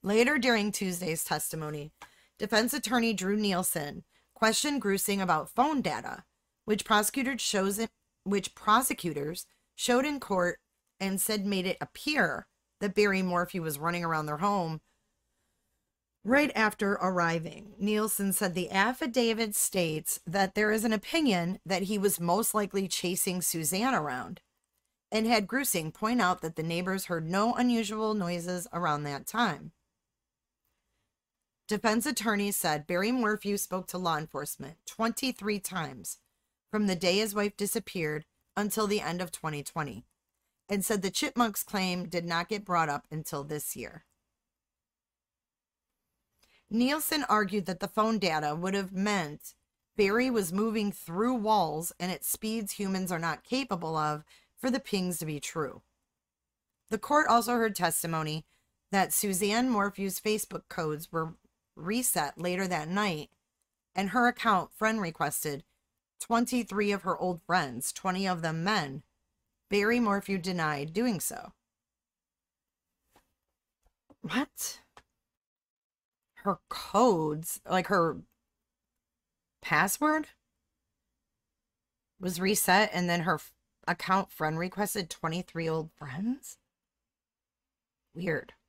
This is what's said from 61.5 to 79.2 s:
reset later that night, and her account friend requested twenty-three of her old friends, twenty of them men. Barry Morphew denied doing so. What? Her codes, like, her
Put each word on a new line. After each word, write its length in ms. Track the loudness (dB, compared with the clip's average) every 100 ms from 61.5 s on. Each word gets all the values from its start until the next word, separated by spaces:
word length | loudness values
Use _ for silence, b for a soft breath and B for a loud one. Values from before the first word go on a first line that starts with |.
| _ _ -10
reset 640 | -4 0 0 0 -2 -2
later 280 | -2 -2 0
that 200 | -2 -2
night, 420 | 0 0 -2 -8 _ _ _ _ _ _ -4
and 140 | 0
her 180 | 4 2
account 440 | 2 2 2 0
friend 300 | -2 0 0
requested 640 | -2 -2 -2 -2 -4 -6 -10 _ _ _ _ _
twenty-three 720 | 0 2 2 0 0 0 0
of 100 | 0
her 160 | -2 -2
old 240 | -2 -4 0
friends, 440 | 0 0 -4 -6
twenty 360 | -4 -4 -2 0
of 160 | 0
them 200 | -2 -2
men. 380 | 0 0 -2 -8 -14 _ _ _ _ _ _
Barry 280 | 2 4 4
Morphew 380 | 4 2 0 -2
denied 560 | -2 0 0 -2 -4
doing 260 | 0 0 0
so. 320 | -4 -6 -14 _ _ _ _ _ _ _ _ _ _ _ _ _ _ _ _ _ _ _ _ _ _ _ _ _ _ -14
What? 600 | -4 -2 -2 -6 -10 -10 _ -20 _ _ _ _ _ _ _ _ _ _ _ _ _ -6
Her 160 | -4 -4 _
codes, 880 | -12 0 6 6 6 2 -2 -6 -10 0
like, 200 | 0 4
her 300 | 4 4 0 -12 _ _ _ _ _ _ _ _ _